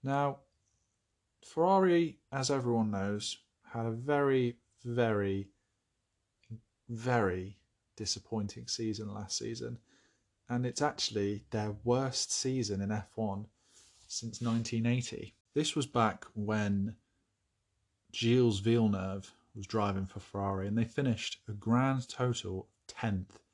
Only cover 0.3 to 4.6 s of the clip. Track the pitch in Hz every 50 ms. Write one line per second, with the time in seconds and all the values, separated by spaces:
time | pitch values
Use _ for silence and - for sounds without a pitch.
0.3 | 139 - _ _ _ _ _ _ _ _ _ _ _ _ _ _ _ _ _ _
1.3 | _ _ _ - - - 165 180 190 196 190 185 175 170 170 160 - - _ _
2.3 | - 139 135 127 143 135 127 123 120 117 113 107 104 98 95 101 104 104 104 -
3.3 | - - _ _ _ _ _ - - 117 113 117 113 113 123 139 147 143 143 139
4.3 | 135 131 127 120 120 _